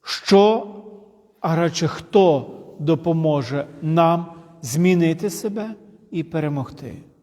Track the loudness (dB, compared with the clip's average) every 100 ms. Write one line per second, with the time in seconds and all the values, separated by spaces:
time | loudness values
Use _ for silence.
0 | -10 -8 4 6 6 2 -4 -16 -20 -20
1 | -20 _ _ _ -2 0 0 -2 -4 -6
2 | 0 4 4 4 -2 -16 -20 -8 -2 0
3 | 0 0 0 0 -2 -6 -8 -8 -2 2
4 | 4 2 -4 -18 -20 -16 -6 0 2 4
5 | 2 0 -6 -6 -8 -6 -8 -12 -20 -20
6 | _ -8 -6 -4 -4 -4 -8 -12 -16 -16
7 | -20 _